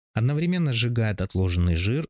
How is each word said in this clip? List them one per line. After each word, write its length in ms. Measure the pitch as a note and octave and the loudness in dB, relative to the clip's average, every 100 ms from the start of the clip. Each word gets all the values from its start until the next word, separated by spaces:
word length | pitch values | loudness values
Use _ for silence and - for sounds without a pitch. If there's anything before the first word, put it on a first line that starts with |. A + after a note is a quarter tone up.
| _ | _
Одновременно 600 | - A#2+ D3 F3 F3+ D#3 | -2 0 0 0 0 0
сжигает 480 | A#2+ A#2+ A#2+ A2 G2+ | 0 0 0 0 -2
отложенный 540 | F#2+ F#2+ F#2+ F2 F2 | -4 0 0 2 2
жир, 320 | E2 F#2 C3+ D#3 | 2 0 -2 -4